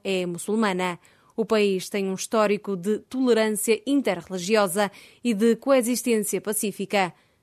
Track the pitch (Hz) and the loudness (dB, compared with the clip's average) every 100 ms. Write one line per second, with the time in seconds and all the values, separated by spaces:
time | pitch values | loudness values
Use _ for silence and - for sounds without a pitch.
0 | 190 185 180 175 - 214 214 180 185 170 | -4 -2 -2 -6 -4 0 0 0 -2 -4
1 | _ _ _ - 208 220 208 185 - 202 | _ _ _ -6 0 2 2 0 -4 -4
2 | 190 190 - 226 208 208 - 196 185 208 | -4 -4 -2 0 2 0 -4 -6 -2 -4
3 | - 262 254 220 220 208 - 214 - 285 | -4 -2 2 2 2 -2 0 -2 0 0
4 | 226 175 - 185 175 220 202 190 202 - | 0 -2 -6 -8 0 2 2 0 -2 -4
5 | - _ 240 202 233 226 262 269 226 240 | -20 _ -2 2 4 2 4 2 2 -2
6 | 247 220 202 190 202 214 214 - 196 202 | 0 0 0 -4 -4 -4 -4 -6 -2 0
7 | 180 - _ _ | -2 -4 _ _